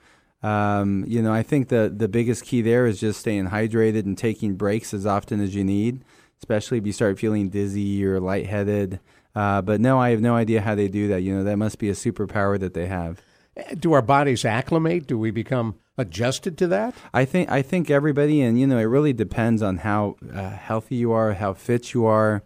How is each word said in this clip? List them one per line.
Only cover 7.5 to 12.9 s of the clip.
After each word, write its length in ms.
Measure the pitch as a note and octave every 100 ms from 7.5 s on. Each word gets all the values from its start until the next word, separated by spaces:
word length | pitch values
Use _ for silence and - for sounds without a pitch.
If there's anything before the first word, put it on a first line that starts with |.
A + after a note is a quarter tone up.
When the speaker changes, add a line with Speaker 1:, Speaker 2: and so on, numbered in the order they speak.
| G2+ G2+ G2+ G2+ G2+
Speaker 1:
or 160 | G2 F#2+
lightheaded. 800 | F#2 G2 F#2+ G#2 G2+ G#2 G2 F#2+ _ _ _ G#2+
Uh, 260 | G2+ G2+
but 180 | F#2+ G#2
no, 200 | B2+ C3
I 100 | B2
have 120 | A2+
no 140 | A#2+ A#2
idea 260 | A2 A2
how 120 | G#2
they 140 | G#2 G2+
do 200 | G#2 G#2
that. 120 | F#2
You 140 | F#2 G2
know, 80 |
that 140 | G2 G2+
must 200 | G#2+ -
be 120 | G#2
a 40 |
superpower 640 | F#2 A#2+ - F#2+ G#2+ G2+ G2+
that 140 | F#2
they 140 | E2
have. 340 | F#2